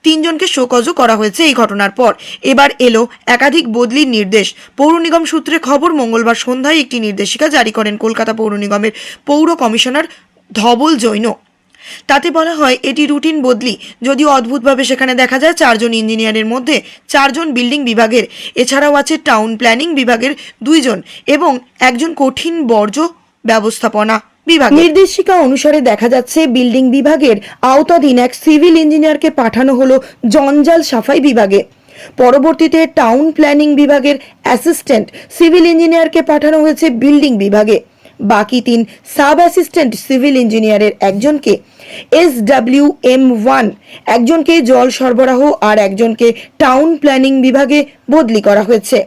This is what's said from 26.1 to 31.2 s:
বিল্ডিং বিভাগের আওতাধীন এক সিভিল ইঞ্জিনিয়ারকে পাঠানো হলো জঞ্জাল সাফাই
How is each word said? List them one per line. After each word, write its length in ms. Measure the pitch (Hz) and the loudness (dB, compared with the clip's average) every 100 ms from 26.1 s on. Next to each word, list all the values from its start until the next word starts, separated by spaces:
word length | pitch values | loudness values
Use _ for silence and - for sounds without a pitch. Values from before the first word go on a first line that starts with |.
| 254 240 320 311 | 0 0 -2 0
বিল্ডিং 360 | 240 247 247 262 | 0 0 0 2
বিভাগের 460 | 269 277 311 269 208 - - | 2 0 2 2 0 -4 -4
আওতাধীন 540 | 254 269 311 339 277 247 | 0 0 2 2 2 2
এক 120 | 247 - | 0 -2
সিভিল 400 | 320 302 339 320 | 2 4 4 4
ইঞ্জিনিয়ারকে 520 | 311 311 311 302 320 | 2 2 0 0 -2
পাঠানো 400 | - 226 220 262 254 | -2 -2 0 0 2
হলো 200 | 269 262 - - 233 | 2 2 -2 -6 0
জঞ্জাল 480 | 294 277 294 294 330 | 2 2 2 4 2
সাফাই 380 | 311 240 214 294 | 0 -4 -2 0